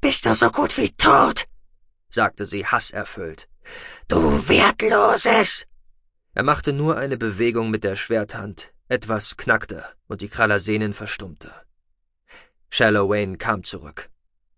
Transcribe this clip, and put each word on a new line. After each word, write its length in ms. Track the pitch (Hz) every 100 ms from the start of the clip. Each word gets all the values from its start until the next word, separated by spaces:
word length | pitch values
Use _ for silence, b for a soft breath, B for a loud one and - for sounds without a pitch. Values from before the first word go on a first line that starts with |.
bist 240 | 277 262 233
du 100 | 226
so 140 | 233
gut 280 | - 294 -
wie 140 | 247
tot“, 540 | - - 277 - - - - - _ _ _ _
sagte 360 | - 104 - 98
sie 200 | 101 101
hasserfüllt. 840 | 117 - 101 98 - 87 78 - - B B B B B
„Du 400 | - - - 147
Wertloses!“ 1160 | - - - 220 214 208 - 240 220 208 - - - _ _ _ _ _
Er 100 | -
machte 300 | 127 147 -
nur 240 | 139 151 156
eine 200 | 139 127
Bewegung 540 | 117 98 117 117 113
mit 120 | 107
der 120 | 101 98
Schwerthand. 800 | - 117 104 - 101 90 - _ _
Etwas 500 | 123 107 110 - -
knackte 480 | - 110 - 87 - _ _
und 140 | 101
die 80 | 101
Kralasenen 640 | - 110 104 95 107 107
verstummte. 580 | 101 104 - 95 76 - - _ _ _ _ _ _ _ b b b _
Shallowain 680 | - 113 104 98 104 98 95
kam 260 | - 107
zurück. 460 | - 92 73 - - - _ _ _